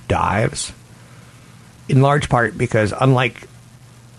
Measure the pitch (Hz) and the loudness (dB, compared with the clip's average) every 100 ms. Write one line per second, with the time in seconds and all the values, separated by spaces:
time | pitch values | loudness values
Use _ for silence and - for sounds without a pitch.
0 | - 87 85 92 123 - - - - - | -4 -2 -2 -2 -4 -6 -12 -14 -20 -20
1 | - - - - - - - - - 131 | -20 -20 -20 -20 -20 -20 -20 -18 0 2
2 | 139 147 - 123 113 - 123 113 107 - | 4 2 0 0 0 -2 -2 0 0 0
3 | 135 127 123 - - - - - - - | 2 2 0 -6 -18 -20 -20 -20 -20 -20
4 | - | -20